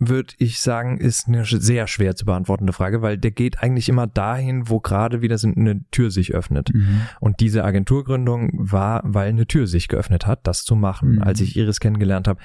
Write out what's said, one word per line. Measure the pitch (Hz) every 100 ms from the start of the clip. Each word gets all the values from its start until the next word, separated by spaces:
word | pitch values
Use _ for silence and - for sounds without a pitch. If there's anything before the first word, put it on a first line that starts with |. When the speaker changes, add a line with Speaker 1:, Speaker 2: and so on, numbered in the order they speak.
Speaker 1:
würd | 120 131 127 -
ich | 117 113
sagen, | - 117 123 127
ist | 123 - -
eine | 120
sch-, | 107 113
sehr | 101 120 107
schwer | - 95 92
zu | 101
beantwortende | 92 92 98 98
Frage, | - 95 113
weil | 110 104
der | 113
geht | 107 123 -
eigentlich | 120 127 -
immer | 123 117
dahin, | - 101 127 131 127 117
wo | 110
gerade | - 98 113 117
wieder | 117 113
sind, | 110 -
eine | 110 101 -
Tür | - 117
sich | 95 90
öffnet. | 87 - 71 95
Speaker 2:
Mhm. | 120 98 104 113 -
Speaker 1:
Und | 110 98
diese | 113 107
Agenturgründung | 98 98 95 135 131 131 123 120 117
war, | - 95 98 98 113
weil | - 101 98
eine | 113 113
Tür | 160 107
sich | 85 -
geöffnet | - - 87 101
hat, | - -
das | 87
zu | -
machen, | 110 98 95 135 110
Speaker 2:
Mhm. |
Speaker 1:
als | 98 98
ich | - -
Iris | 107 104
kennengelernt | 110 107 98 95 98
hab, | 95